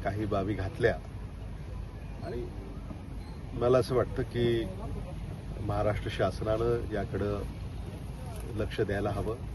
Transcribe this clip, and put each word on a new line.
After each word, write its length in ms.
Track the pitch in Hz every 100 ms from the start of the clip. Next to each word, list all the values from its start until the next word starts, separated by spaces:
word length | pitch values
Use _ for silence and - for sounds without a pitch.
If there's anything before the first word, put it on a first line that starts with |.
काही 220 | 101 101 107
बाबी 280 | 101 98
घातल्या 420 | 110 95 - - 90 - - - - - - - - - - - - -
आणि 220 | - 359 - - - - - - - - - -
मला 240 | 123 120 127
असं 180 | - 127
वाटतं 280 | 101 -
की 440 | - - 120 117 107 98 - - 135 - - - - -
महाराष्ट्र 480 | 104 104 104 101 110
शासनानं 840 | - 98 - 110 110 117 117 107
याकडं 480 | 104 98 101 101 101 95 - - - - - - - - - - 101
लक्ष 260 | 104 -
द्यायला 280 | 104 98 104
हवं. 260 | 101 95 113 -